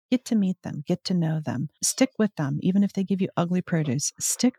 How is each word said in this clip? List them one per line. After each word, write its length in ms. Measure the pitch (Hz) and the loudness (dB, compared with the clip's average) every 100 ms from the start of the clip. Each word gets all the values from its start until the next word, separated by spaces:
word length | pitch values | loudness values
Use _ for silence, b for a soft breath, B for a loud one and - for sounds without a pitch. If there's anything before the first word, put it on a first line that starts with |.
| _ | _
Get 140 | 247 - | -4 0
to 100 | 220 | 0
meet 260 | 190 185 | 2 -2
them, 220 | - 143 - | -8 -10 -2
get 180 | 180 - | -4 0
to 100 | 180 | 0
know 240 | 156 156 | 2 0
them, 260 | 151 147 147 - | -2 -4 -6 -4
stick 300 | - - 262 - | -4 0 0 2
with 160 | 214 - | -2 0
them. 240 | 139 147 | -2 0
Even 220 | 180 196 | 2 2
if 100 | 202 | 2
they 100 | - | 0
give 160 | 196 190 | -2 0
you 100 | 190 - | 0 0
ugly 280 | 175 180 | 0 -2
produce, 500 | - 170 151 127 - - | 0 -2 0 -2 -4 -4
stick 340 | - - 247 | -4 0 0